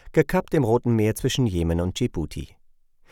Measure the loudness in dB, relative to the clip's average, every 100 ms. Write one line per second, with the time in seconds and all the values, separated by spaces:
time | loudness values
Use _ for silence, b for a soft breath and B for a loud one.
0 | b 0 2 0 0 0 2 2 2 2
1 | 2 0 -2 0 0 0 0 0 -2 -2
2 | -4 -2 -6 -8 -12 -18 -20 _ _ _
3 | B